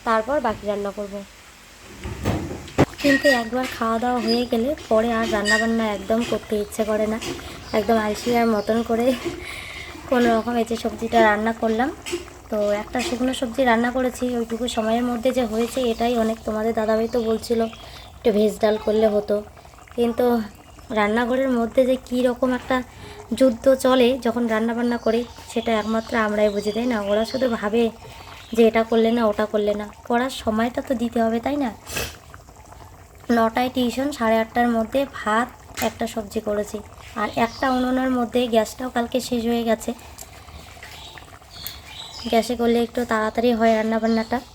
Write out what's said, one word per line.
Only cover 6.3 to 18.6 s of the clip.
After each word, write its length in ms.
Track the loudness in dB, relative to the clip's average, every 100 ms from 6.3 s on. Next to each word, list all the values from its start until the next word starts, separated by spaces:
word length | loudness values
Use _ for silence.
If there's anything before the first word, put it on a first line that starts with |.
| -2 -2 -4
ইচ্ছে 240 | -4 -4 -2
করে 200 | 0 0
না, 100 | -2 -6 -8 -10 -14 -4
একদম 240 | -2 2 2
আলসিয়ার 480 | 2 -2 0 2 2
মতন 300 | 2 0 0
করে 220 | 0 0 2 0 -4 -8 -12 -14 -14 -14 -14 -14 -2
কোনো 200 | 2 4
রকম 240 | 2 0 -2
এই 80 | -2
যে 100 | -2
সবজিটা 420 | -4 -4 0 4
রান্না 320 | 6 4 0
করলাম। 360 | 0 0 2 0 -4 -8 -8 -8 -18 -6
তো 100 | -2 0
একটা 260 | 0 -2 -4
শুকনো 320 | -4 -2 -2
সবজি 280 | -2 -4 2
রান্না 260 | 4 4 2
করেছি, 340 | 0 -2 -2 -2 -2
ওইটুকু 300 | -4 -4 -4
সময়ের 360 | -2 0 0
মধ্যে 260 | 0 0 0
যে 120 | 2 0
হয়েছে 340 | 0 -2 0 -2
এটাই 240 | 0 0 2
অনেক। 200 | 0 0 -4
তোমাদের 280 | -2 0
দাদাভাই 340 | 0 2 2 2
তো 120 | 0
বলছিল 380 | 0 -2 0 0 0 -4 -16 -18 -18
একটু 180 | -2 2
ভেজ 220 | 4 4
ডাল 160 | 4